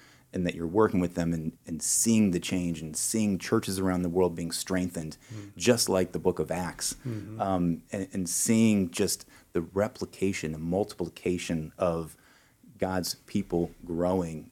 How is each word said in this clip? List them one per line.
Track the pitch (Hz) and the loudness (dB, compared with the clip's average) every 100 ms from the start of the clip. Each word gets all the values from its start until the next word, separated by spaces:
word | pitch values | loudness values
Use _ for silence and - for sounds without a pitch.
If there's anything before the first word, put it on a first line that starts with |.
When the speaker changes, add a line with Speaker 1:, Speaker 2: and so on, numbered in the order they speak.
| - - _ | -20 -20 _
Speaker 1:
and | 92 87 | -4 -2
that | 82 | -2
you're | 82 | 0
working | 98 110 92 | 4 4 4
with | 87 | 2
them | 87 85 | 0 0
and, | 82 80 - - | 0 -4 -8 -8
and | 78 | -6
seeing | - - 117 110 101 | -2 0 4 4 4
the | 87 | 2
change | - 92 87 78 | -2 -2 -2 -4
and | 78 | -6
seeing | 78 - 110 104 92 | -4 -2 0 0 0
churches | - 113 98 95 | 2 0 0 0
around | 95 90 | 0 2
the | 90 | 2
world | 90 90 | 2 2
being | 85 82 | 2 -6
strengthened, | - - 92 90 85 80 - - | -6 -2 0 0 -4 -8 -12 -16
Speaker 2:
Mm. | 107 101 - | -16 -14 0
Speaker 1:
just | 92 117 - | 2 4 4
like | 92 90 | 2 0
the | 87 | 0
book | 90 87 | 0 0
of | 78 | -2
Acts, | 85 85 - - - 127 | -4 -6 -6 -8 -6 -8
Speaker 2:
Mm-hmm. | 110 95 110 | -8 -8 -4
Speaker 1:
um, | 98 92 87 82 - | 0 2 2 0 -4
and, | 101 95 | -8 -6
and | 98 85 | -6 -4
seeing | - - 113 113 104 90 | 0 2 6 6 4 2
just | - 95 - - - _ | 0 0 0 -8 -20 _
the | 90 | -4
replication | 82 95 107 - 90 - 95 98 78 | -2 0 0 -2 -10 -2 -2 -2 -4
and | 78 | -4
multiplication | 82 92 104 - 82 - 92 90 - 82 78 - | -2 0 -2 -4 -8 -4 -2 -2 -2 -4 -4 -2
of | 90 82 80 - _ _ _ _ - - | 0 0 -4 -12 _ _ _ _ -20 -6
God's | 92 92 85 - - | -2 -2 -2 -6 -4
people | 101 95 85 85 - 87 | -4 0 0 0 -4 -6
growing | 82 90 95 82 78 - | 0 2 2 0 -6 -12